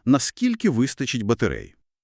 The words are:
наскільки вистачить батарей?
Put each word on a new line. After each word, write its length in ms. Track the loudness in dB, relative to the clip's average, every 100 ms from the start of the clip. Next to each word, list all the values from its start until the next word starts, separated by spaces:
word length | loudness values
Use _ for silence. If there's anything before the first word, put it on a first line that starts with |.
| 2
наскільки 640 | 2 0 -2 -2 0 0
вистачить 540 | 2 0 -2 -6 -4
батарей? 520 | -2 0 0 -2 -10 _ _ _